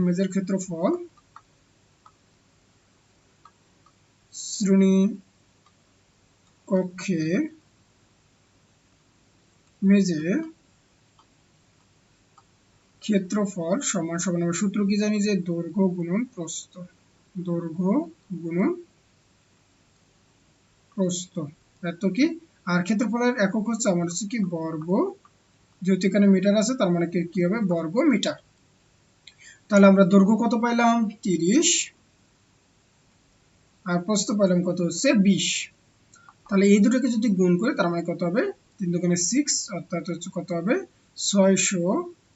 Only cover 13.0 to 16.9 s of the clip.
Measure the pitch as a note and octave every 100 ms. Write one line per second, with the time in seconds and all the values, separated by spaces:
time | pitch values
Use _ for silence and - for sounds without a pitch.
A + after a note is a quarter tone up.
13 | - G3+ F#3 G3+ G3 F3+ E3 A#3+ - F#3
14 | E3 E3+ F#3+ E3+ E3+ E3 G#3 G#3 G3 G3+
15 | G#3+ G#3+ G#3 G3 F3 E3+ E3+ G3 F#3+ F3+
16 | E3+ G3 B3+ - D#3+ - - F#3 F3